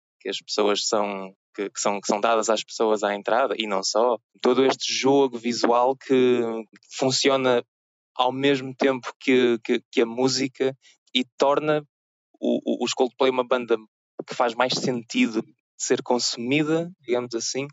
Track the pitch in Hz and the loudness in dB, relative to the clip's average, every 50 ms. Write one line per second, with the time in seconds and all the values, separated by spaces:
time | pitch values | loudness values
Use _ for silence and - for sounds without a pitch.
0 | _ _ _ _ _ 101 98 - - - - - 104 104 101 95 - - 117 104 | _ _ _ _ _ -10 -10 -10 -8 -8 -2 0 0 0 0 0 -2 -2 0 0
1 | 104 101 101 95 95 95 95 _ _ _ _ - 101 92 _ - - 107 101 98 | -2 -2 -4 -8 -10 -12 -16 _ _ _ _ -8 -8 -8 _ -4 -2 -2 -2 -2
2 | - - 113 104 107 117 117 110 107 113 110 104 - _ - - 117 110 110 101 | -2 -4 -4 0 0 2 2 2 2 0 0 -2 -2 _ -4 -2 0 2 2 2
3 | 107 101 101 101 98 - 107 120 135 123 - - 110 107 101 95 98 - - 104 | 0 -2 -2 -2 -2 0 0 0 2 0 0 -2 -2 -2 -2 -2 -2 -2 0 2
4 | 120 123 117 - _ _ _ - - 123 127 127 135 131 131 - - - - - | 2 2 0 -2 _ _ _ -2 0 2 4 4 4 2 2 0 -4 -6 -4 0
5 | 123 135 139 139 139 131 120 113 110 120 117 110 - 113 120 123 123 131 135 131 | 2 4 4 4 4 2 0 -4 -4 -4 -4 -2 0 0 2 2 2 2 0 -4
6 | - - 135 131 127 123 123 120 117 113 113 113 110 _ - - _ _ - - | -2 2 2 4 4 4 2 2 0 -2 -4 -8 -10 _ -20 -20 _ _ -6 -2
7 | 139 131 127 - - 139 135 135 131 127 123 120 117 _ _ _ _ _ _ _ | -2 0 0 2 2 2 2 2 2 2 2 0 0 _ _ _ _ _ _ _
8 | _ _ _ - 127 127 131 135 135 143 143 131 131 131 131 _ 139 135 131 123 | _ _ _ -2 0 0 0 0 2 2 2 2 -2 -8 -6 _ 0 0 0 0
9 | - - - _ - 135 131 127 123 123 120 110 _ - 123 113 _ _ - - | -4 -10 -16 _ 0 2 4 4 4 4 2 0 _ -2 -2 -2 _ _ 0 0
10 | 117 113 113 123 131 139 131 127 135 135 _ - 131 135 139 _ _ - _ _ | 0 0 0 -2 0 0 0 0 -4 -6 _ -2 -4 -4 -4 _ _ -20 _ _
11 | _ _ - 127 127 _ _ - 151 139 143 147 147 151 151 151 151 _ _ _ | _ _ -2 -2 -2 _ _ 0 2 2 2 2 2 0 -2 -2 -2 _ _ _
12 | _ _ _ _ _ _ _ _ - 120 120 - - 120 117 - 120 117 - - | _ _ _ _ _ _ _ _ -2 -2 -2 -2 -2 -4 -4 -2 -2 -4 0 0
13 | 131 120 _ - 135 131 131 127 123 120 131 127 120 110 117 110 110 _ _ _ | 0 -2 _ 0 0 0 2 0 0 0 0 -2 0 -2 -2 -2 -2 _ _ _
14 | _ _ _ _ - - - - 127 120 110 120 123 127 - - - 135 127 120 | _ _ _ _ -14 -14 -4 -2 -2 -2 0 0 0 0 0 -2 -2 -2 -4 -4
15 | 113 _ - 123 123 117 107 110 - - _ _ _ _ _ _ - - 127 - | -6 _ 0 0 2 2 2 -4 -6 -6 _ _ _ _ _ _ -2 0 0 -2
16 | - - 123 120 - - - 123 117 123 139 151 151 151 160 165 170 175 185 _ | 2 0 0 0 0 -2 -4 -4 -4 -2 0 0 0 0 0 -2 -2 -4 -10 _
17 | _ 113 120 120 123 123 117 113 - - - 131 139 147 | _ -2 -2 -2 -2 -4 -6 -6 -6 -4 -6 -6 -6 -8